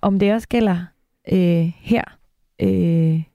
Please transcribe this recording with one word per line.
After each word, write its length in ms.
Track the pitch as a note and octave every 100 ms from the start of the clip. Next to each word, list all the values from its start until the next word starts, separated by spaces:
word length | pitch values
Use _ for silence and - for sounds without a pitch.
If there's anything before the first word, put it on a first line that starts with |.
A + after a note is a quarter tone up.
om 180 | G3+ G3
det 140 | G3+
også 140 | A3 -
gælder, 380 | A#3+ G#3+ F3 F3 _ _ _ -
øh, 400 | F#3 F3 E3+ E3 -
her, 260 | - A#3 - - _ _ _ -
øh, 600 | F#3+ F#3+ E3+ E3 D#3+ D#3+ D#3